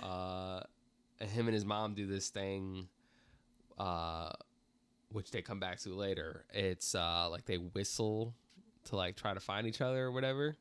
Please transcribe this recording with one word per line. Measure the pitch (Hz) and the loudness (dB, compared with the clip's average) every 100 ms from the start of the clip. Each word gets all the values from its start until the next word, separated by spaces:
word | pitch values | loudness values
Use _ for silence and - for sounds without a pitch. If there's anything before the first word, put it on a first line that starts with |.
Uh, | 95 92 92 92 92 92 - _ _ _ _ - | -4 -2 -2 -2 -4 -4 -8 _ _ _ _ -8
and | 107 | -2
him | 113 117 | 2 4
and | 110 | 4
his | 104 | 2
mom | 104 107 104 | 0 0 0
do | 98 | -2
this | 98 - | -2 -2
thing, | 101 98 98 95 95 90 _ _ _ - - _ _ - - | -2 -2 -2 -4 -6 -8 _ _ _ -20 -20 _ _ -14 -4
uh, | 95 85 82 82 82 - - _ _ _ _ _ - | 0 0 0 -2 -4 -6 -12 _ _ _ _ _ -8
which | 107 - | -8 -4
they | 113 | -4
come | - 98 | -4 -4
back | 92 90 | -4 -4
to | 101 92 | -6 -2
later. | 98 92 80 - - | 0 0 -2 -8 -6
It's, | 101 95 90 - | 0 2 2 0
uh, | 95 85 85 85 | 2 4 4 2
like, | 85 - | 0 0
they | 90 | 0
whistle | 87 98 98 - 110 107 113 117 _ - - - - | 0 0 0 2 2 2 0 -4 _ -20 -20 -18 -4
to, | 98 | 0
like, | 90 92 | 2 0
try | 107 | -2
to | 95 | -2
find | - 101 113 | 0 0 0
each | 110 | 2
other | 127 131 127 | 2 2 2
or | |
whatever. | 127 135 135 147 151 | 2 2 2 2 -2